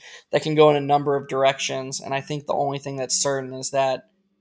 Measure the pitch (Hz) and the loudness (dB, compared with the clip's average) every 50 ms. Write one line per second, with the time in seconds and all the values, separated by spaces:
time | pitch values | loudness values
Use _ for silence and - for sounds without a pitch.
0 | - - - - - _ - 147 - 156 156 147 156 151 147 147 139 139 143 143 | -16 -20 -20 -20 -8 _ -2 -2 0 2 4 6 8 8 6 4 2 2 2 2
1 | 143 143 143 139 135 135 131 135 135 135 135 - - - 143 135 131 131 135 - | 2 2 0 0 -2 -2 0 2 2 2 2 0 -2 -6 -6 -6 -6 -6 -8 -8
2 | - - 135 135 135 - 151 147 135 - - - 143 143 139 139 - 139 139 135 | -6 -6 -6 -6 -4 -6 -8 -6 -6 -4 -4 -4 -2 -4 -4 -6 -8 -8 -8 -6
3 | 131 123 - - - 143 139 135 131 127 131 131 131 - - 135 135 131 131 127 | -4 0 0 0 2 0 0 -2 -4 -6 -8 -8 -6 -4 -2 0 0 0 -2 -4
4 | - _ _ _ _ _ _ _ | -8 _ _ _ _ _ _ _